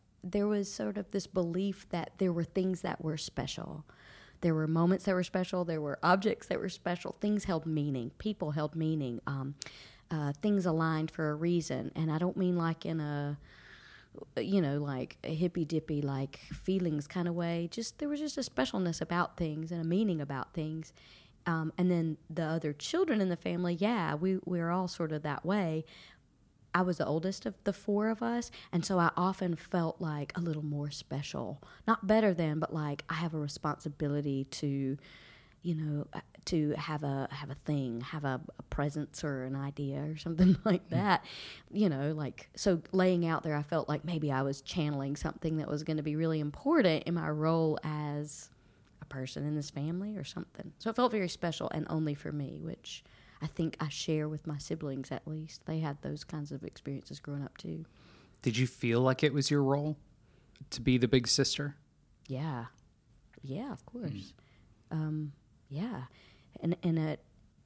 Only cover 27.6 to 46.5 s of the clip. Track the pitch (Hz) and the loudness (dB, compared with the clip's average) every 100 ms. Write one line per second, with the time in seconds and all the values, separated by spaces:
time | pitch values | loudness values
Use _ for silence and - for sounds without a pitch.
27.6 | 208 - - 202 220 220 233 240 233 - | -4 -2 0 2 2 0 0 -2 -4 -12
28.6 | - 170 - 185 170 - 180 185 180 160 | -2 -2 2 4 4 4 2 2 -2 -2
29.6 | - 180 160 - 165 147 143 - 170 151 | -2 0 0 0 -4 -4 -4 -4 -2 -2
30.6 | 151 143 147 - - 139 143 131 107 143 | -2 -2 -4 -8 -8 -6 -6 -6 -6 -8
31.6 | - - - 220 190 220 214 175 160 151 | -14 -4 0 2 4 6 6 4 2 0
32.6 | - 160 147 143 - 160 170 156 143 - | -2 -2 -2 -4 -4 -4 -2 -2 -4 -2
33.6 | 151 147 156 143 147 147 143 135 135 - | -4 -2 -6 -2 0 0 0 -2 -2 -2
34.6 | 143 139 135 143 - - - - - - | 0 0 0 -2 -8 -20 -20 -20 -20 -8
35.6 | 175 156 151 147 - - - - - 165 | -4 -2 0 -2 -4 -10 -12 -12 0 2
36.6 | 147 147 143 151 143 135 135 139 143 139 | 2 0 -4 -2 -2 -2 -2 -6 -8 -6
37.6 | - 147 131 117 127 156 143 127 - - | -2 0 0 -4 -6 -4 -2 -2 -6 -14
38.6 | - - 143 151 139 - 151 135 131 139 | -6 -2 0 -2 -6 -4 -4 -4 -4 -4
39.6 | 139 143 139 139 151 156 170 160 185 180 | -4 -4 -4 -4 -6 -6 -2 6 8 8
40.6 | 220 180 - - 202 180 - - - - | 4 2 2 2 4 4 2 -14 -14 -16
41.6 | - 208 202 135 147 151 139 - - - | -4 2 2 4 0 0 -4 -6 -14 0
42.6 | 202 170 - 190 185 175 165 160 160 147 | 2 2 2 4 6 4 2 0 0 -2
43.6 | 147 165 143 147 170 160 147 131 139 135 | 0 0 2 -2 -2 0 2 2 0 -2
44.6 | - 180 147 143 139 147 156 - 160 156 | -4 -2 0 0 -2 -2 -4 -4 -2 -2
45.6 | - 151 156 156 147 151 165 156 147 | -2 -2 -2 -2 0 0 2 2 -2